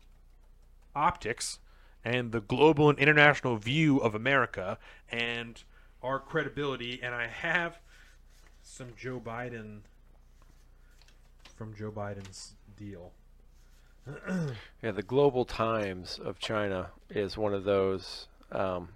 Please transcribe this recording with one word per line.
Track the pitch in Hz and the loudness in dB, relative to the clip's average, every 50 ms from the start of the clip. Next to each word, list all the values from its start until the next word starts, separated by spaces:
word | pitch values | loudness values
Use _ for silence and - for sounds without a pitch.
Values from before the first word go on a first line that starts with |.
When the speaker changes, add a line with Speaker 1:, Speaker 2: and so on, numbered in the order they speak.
| - - - - - - - - - - - - - - - - - - - | -20 -20 -20 -20 -20 -20 -20 -20 -20 -20 -20 -20 -20 -20 -20 -20 -20 -10 -4
Speaker 1:
optics | 143 156 175 - - - 127 120 - - - - - - - - - - - - - - | 0 0 0 0 0 -4 -6 -4 -4 -6 -8 -10 -12 -16 -20 -20 -20 -20 -20 -20 -8 -4
and | 117 123 123 123 113 | -2 0 0 0 -2
the | 113 117 | -4 -4
global | 101 - 127 123 147 160 151 147 151 147 | -2 0 4 8 8 8 8 8 6 6
and | 143 139 | 6 6
international | 139 151 151 147 147 147 135 - - 127 117 | 6 6 8 10 10 8 8 6 2 0 -2
view | 107 104 120 139 160 160 151 135 | 0 -2 0 2 4 6 6 6
of | 135 113 113 104 | 6 4 2 0
America | 107 113 135 139 131 117 - - 101 92 98 110 - - - - - - - | 0 2 4 4 4 4 2 -2 -6 -6 -6 -8 -8 -12 -18 -20 -20 -14 -8
and | 117 117 117 117 117 120 117 117 113 - - - - - - - - - 123 | -6 -4 -4 -4 -4 -6 -10 -12 -16 -18 -20 -20 -20 -20 -20 -20 -18 -8 -6
our | 127 135 131 | -4 -4 -4
credibility. | - - 160 156 143 135 - 139 147 139 131 120 120 120 127 123 | -6 -4 -4 -4 -4 -4 -6 -4 -4 -4 -4 -6 -6 -8 -8 -8
And | 123 123 123 | -8 -6 -4
I | 120 117 | -4 -6
have | 117 - - - - - 175 170 165 160 - - - - - - - - - - - - - - - - - | -6 -6 -6 -4 -2 0 0 -2 -2 -6 -12 -20 -20 -20 -20 -20 -20 -20 -20 -20 -20 -20 -20 -20 -20 -20 -20
some | - - - - 127 120 113 | -20 -20 -16 -16 -16 -16 -16
Joe | - 120 127 127 120 | -12 -10 -8 -8 -8
Biden, | 113 117 113 120 123 123 120 113 107 107 107 104 104 - - - - - - - - - - - - - - - - - - - - - - - - - - - - - - - - - - | -8 -8 -8 -8 -8 -8 -10 -10 -12 -14 -16 -18 -20 -20 -20 -20 -20 -20 -20 -20 -20 -20 -20 -20 -20 -20 -20 -20 -20 -20 -20 -20 -20 -20 -20 -20 -20 -20 -20 -20 -20 -20 -20 -20 -20 -20 -18
from | - 110 110 104 | -16 -16 -14 -12
Joe | 107 107 107 | -10 -10 -8
Biden's | 104 104 101 101 101 101 95 95 95 - - - - - - 104 101 | -8 -8 -8 -8 -8 -10 -12 -14 -16 -18 -18 -18 -20 -20 -20 -20 -18
deal. | 107 104 101 95 85 90 92 - - - - - - - - - - - - - - - - - - - | -16 -14 -14 -14 -14 -16 -18 -20 -20 -20 -20 -20 -20 -20 -20 -20 -20 -20 -20 -20 -20 -20 -20 -20 -20 -18
<clears throat> | 127 147 - - 185 185 180 156 139 117 101 - - - - | -16 -16 -12 -6 -4 -2 -2 -2 -4 -6 -8 -12 -18 -16 -8
Speaker 2:
Yeah, | 117 113 | -6 -4
the | 95 104 95 | -4 -4 -4
Global | - 123 139 143 143 127 127 117 | 0 4 4 4 6 4 2 -2
Times | - - - 113 113 113 107 104 95 92 92 87 - - - - | -2 -2 -2 0 0 0 0 -2 -4 -4 -8 -10 -12 -12 -8 -8
of | - 92 - | -10 -8 -6
China | - - 110 107 104 98 95 92 92 92 - - - - | -6 -2 -2 -2 0 0 -2 -4 -6 -8 -12 -20 -20 -6
is | 185 107 98 92 - | -4 -4 -4 -2 -2
one | 110 107 104 101 | -2 -2 0 0
of | 98 92 | 0 0
those, | 101 101 98 95 95 95 92 - - - - - - - - - - | 2 2 4 4 2 0 -2 -6 -10 -14 -16 -16 -20 -20 -20 -14 -8
um, | - - 98 95 92 90 85 85 - | -4 -2 -2 -2 -2 -4 -6 -10 -16